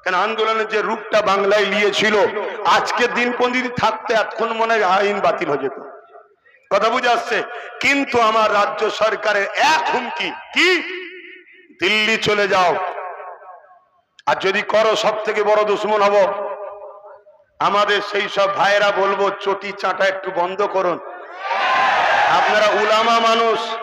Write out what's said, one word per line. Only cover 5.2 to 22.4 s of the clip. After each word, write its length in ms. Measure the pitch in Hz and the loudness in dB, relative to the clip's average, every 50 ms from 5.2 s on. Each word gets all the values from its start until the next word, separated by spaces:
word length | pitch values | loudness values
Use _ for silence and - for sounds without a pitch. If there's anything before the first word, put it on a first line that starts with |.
| 190 | 2
বাতিল 240 | 175 160 - 175 156 | 0 0 0 -2 -4
হয়ে 120 | 147 139 135 | -2 -2 -2
যেত। 120 | 135 - - - - - - - - - - - _ _ _ _ _ _ _ _ _ | -6 -6 -8 -16 -16 -18 -20 -20 -20 -20 -20 -20 _ _ _ _ _ _ _ _ _
কথা 160 | 185 196 208 226 254 | 0 2 2 2 0
বুঝে 200 | 254 247 247 240 | 2 2 2 2
আসছে? 220 | 226 - - 220 190 147 - - - - - - - - | 2 0 -2 -2 -4 -4 -4 -10 -12 -14 -14 -10 -2 0
কিন্তু 340 | 254 277 277 277 269 - 240 233 220 | 0 2 2 0 0 2 2 2 4
আমার 180 | 220 226 214 208 202 208 | 4 2 2 4 4 2
রাজ্য 220 | 202 202 202 - 214 208 196 - | 2 0 0 -2 -2 -2 0 0
সরকারের 440 | 208 220 202 - - 214 208 202 196 190 - 180 233 285 320 | 0 0 0 0 -2 0 0 0 0 -2 0 0 2 4 4
এক 100 | 320 - 190 | 2 0 0
হুমকি, 380 | 208 247 247 233 - - 196 175 127 - - - - | -2 -2 -4 -6 -6 -6 -6 -6 -6 -10 -14 -6 -2
কি? 160 | 269 320 359 370 330 302 339 370 359 370 339 359 370 339 - - - - _ - - - _ - _ | 2 2 2 2 0 -2 -6 -10 -10 -12 -14 -16 -18 -20 -20 -20 -20 -20 _ -20 -20 -20 _ -10 _
দিল্লি 340 | 170 185 208 214 214 214 226 214 214 214 | -2 0 2 2 2 0 0 0 0 0
চলে 180 | 208 208 208 196 196 | 0 2 2 2 4
যাও, 180 | 190 185 175 - 196 185 - - - - - - - - - - - - - - - - - - _ _ _ _ _ _ _ _ _ - - | 4 4 4 2 0 -2 -6 -8 -8 -10 -12 -12 -14 -16 -16 -18 -18 -20 -20 -20 -20 -20 -20 -20 _ _ _ _ _ _ _ _ _ -2 -2
আর 60 | 151 - - | -2 0 0
যদি 160 | 185 190 208 202 - - | 0 0 0 -2 2 2
করো 180 | 208 220 220 214 - - | 4 4 4 2 2 2
সব 120 | 202 220 214 - | 0 0 0 -4
থেকে 160 | 214 214 214 208 202 | -2 -2 0 2 4
বড় 120 | 214 214 208 208 | 4 4 4 2
দুশ্মন 320 | 202 180 - 208 214 208 202 202 | 0 -2 0 0 2 2 4 4
হব। 100 | 202 208 190 - 196 202 202 190 196 - 202 190 - - - - - - - - - - _ _ _ _ _ _ _ _ 147 175 | 6 6 4 4 2 -4 -6 -8 -8 -10 -10 -14 -14 -16 -16 -18 -18 -20 -20 -20 -20 -20 _ _ _ _ _ _ _ _ -2 0
আমাদের 320 | 202 202 208 202 208 202 208 - | 2 2 2 2 2 0 -2 -2
সেই 160 | 208 202 208 196 - | -4 -4 -4 -2 0
সব 140 | 202 196 190 196 - | 0 0 0 2 2
ভাইয়েরা 300 | 170 196 202 208 208 202 196 185 | 2 2 4 4 2 2 2 2
বলবো, 240 | 190 196 196 185 202 196 190 - - | 0 0 0 0 0 -2 -2 -2 -4
চটি 260 | 202 190 196 - 202 190 202 | -4 -4 -4 -4 -10 -10 -4
চাটা 240 | - 190 185 180 190 196 190 | -4 -4 0 2 0 0 0
একটু 160 | 190 190 185 180 175 | -2 -8 -6 -2 -2
বন্ধ 200 | 175 180 190 190 202 185 - | -2 -2 0 -2 -2 0 0
করুন। 220 | 190 185 180 165 135 - - - - - - - - - - - - - - - - - - - - - - - - - - - | 0 0 0 -2 -4 -6 -14 -16 -16 -16 -16 -14 -10 -6 -4 -4 -2 0 0 0 2 2 2 2 2 0 2 2 2 2 2 2
আপনারা 300 | - | 2